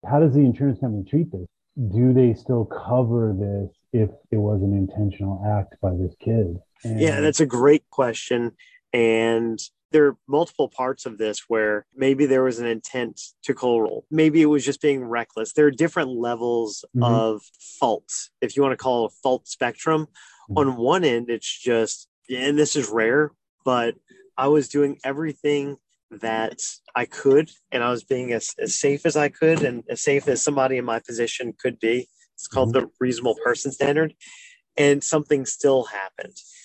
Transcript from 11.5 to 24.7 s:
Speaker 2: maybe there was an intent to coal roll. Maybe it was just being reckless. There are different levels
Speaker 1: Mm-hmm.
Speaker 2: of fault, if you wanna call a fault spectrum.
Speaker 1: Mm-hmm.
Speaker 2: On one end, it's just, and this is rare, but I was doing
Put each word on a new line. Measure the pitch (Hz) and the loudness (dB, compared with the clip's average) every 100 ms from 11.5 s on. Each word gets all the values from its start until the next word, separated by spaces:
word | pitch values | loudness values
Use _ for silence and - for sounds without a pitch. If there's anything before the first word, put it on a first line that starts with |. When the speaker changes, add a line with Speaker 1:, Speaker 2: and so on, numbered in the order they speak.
| 113 107 104 - | 0 0 -2 -6
Speaker 2:
maybe | 131 135 135 147 | -2 0 2 4
there | 131 | 4
was | 131 117 | 2 0
an | 120 | -4
intent | 113 - 127 120 - - _ | -6 -6 -6 -6 -10 -20 _
to | - | -8
coal | 131 127 117 | -4 0 0
roll. | 107 - _ | 0 -4 _
Maybe | 156 156 156 | 2 4 6
it | 151 | 4
was | 147 | 4
just | 127 135 | 0 -2
being | 151 139 | 0 0
reckless. | 120 117 117 - 110 | -2 -6 -6 -8 -4
There | - 151 | 4 4
are | |
different | 131 160 175 139 | 4 -2 -2 -4
levels | 120 120 120 120 117 110 - - 127 | -4 -4 -4 -2 -2 -4 -8 -6 0
Speaker 1:
Mm-hmm. | |
Speaker 2:
of | 120 113 113 107 - _ - - | 2 2 2 -2 -10 _ -20 -2
fault, | 131 104 _ - - _ | 0 0 _ -12 -12 _
if | 117 - | -6 0
you | |
wanna | 139 127 | 0 0
call | 131 120 | 0 0
a | 110 | 0
fault | _ 135 127 - | _ -2 -2 -4
spectrum. | - 123 - 160 156 156 _ - - - | -6 -6 -4 -2 -2 -2 _ -20 -20 -4
Speaker 1:
Mm-hmm. | 107 | 0
Speaker 2:
On | 139 127 | 0 0
one | 123 180 | 0 2
end, | 160 117 120 | 2 0 -4
it's | 117 - - | -6 -6 -8
just, | 127 117 110 - - _ _ | -2 0 0 -6 -14 _ _
and | 127 131 147 | -4 0 2
this | 147 | 2
is | 156 113 | 0 -2
rare, | 110 110 135 151 _ _ _ | 0 2 2 0 _ _ _
but | - 123 117 - _ - - - | -2 0 0 -6 _ -20 -16 -2
I | 135 | 2
was | 151 | 2
doing | 139 | 2